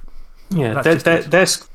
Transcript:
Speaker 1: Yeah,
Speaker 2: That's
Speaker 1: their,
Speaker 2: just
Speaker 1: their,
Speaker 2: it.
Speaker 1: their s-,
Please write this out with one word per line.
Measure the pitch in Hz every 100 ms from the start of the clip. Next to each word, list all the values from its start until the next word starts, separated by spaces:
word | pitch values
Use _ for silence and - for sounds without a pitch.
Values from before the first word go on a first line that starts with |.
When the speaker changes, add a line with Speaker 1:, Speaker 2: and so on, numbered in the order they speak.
| - - - - -
Speaker 1:
Yeah, | 175 117
Speaker 2:
That's | 139
Speaker 1:
their, | 151
Speaker 2:
just | 160
Speaker 1:
their, | 170 165
Speaker 2:
it. | 147
Speaker 1:
their | 175
s-, | 175 - -